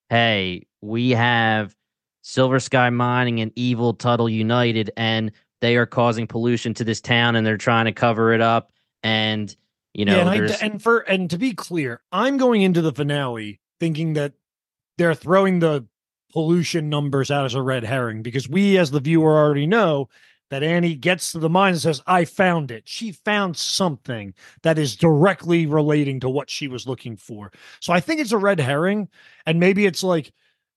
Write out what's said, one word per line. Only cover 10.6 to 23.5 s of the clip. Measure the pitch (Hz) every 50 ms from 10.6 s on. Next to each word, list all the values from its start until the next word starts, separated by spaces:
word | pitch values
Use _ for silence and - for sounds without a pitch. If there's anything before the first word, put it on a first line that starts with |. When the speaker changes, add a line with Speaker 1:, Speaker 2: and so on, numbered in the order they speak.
| 220
Speaker 2:
and | 214 208 202 -
for, | 226 233 226
and | - - 190 190 185 160
to | 170 170
be | 247 269 202
clear, | - - - 175 170 143 123 117 - _ _
I'm | - 185 226 269 277 269
going | 262 247 233 208
into | 196 185 175 170
the | 160 160 131
finale | - 147 143 147 147 139 127 120 113 107 104 104 - _ _ _ -
thinking | 170 165 156 151 165 160 156
that | 147 143 143 - _ _ _ _ _ _ _ _ _ _ _ _ -
they're | 175 170 156
throwing | - - 143 180 196 196 190 185 175
the | 165 160 151 139 113 - _ _ _ _ _ _ _ _
pollution | - 165 160 160 170 180 160 - - 170 156 151
numbers | 151 147 143 143 135 139 131 -
out | 143 143 139
as | 131 113
a | 135
red | 127 131 131 127 113
herring, | 104 135 131 123 117 110 110
because | 110 120 113 139 127 -
we, | 147 190 202 202 196 185
as | 175 135
the | 139 147
viewer, | 127 151 165 165 156 156 156
already | 156 151 151 147 143 147
know | 160 214 233 208 170 151 139 135 - _ _ _ _ _ _ _ -
that | 143 135 147
Annie | 160 170 175 175 170 160
gets | 131 113 175 185 170 - -
to | - 165
the | 156 160
mine | 170 190 196 190 180
and | 156
says, | 117 165 151 131 -
"I | - 185 180 170
found | - - - 190 180 175 165 151 123
it." | 120 110 - -
She | - - 233 220
found | 165 - - 220 208 208 202 185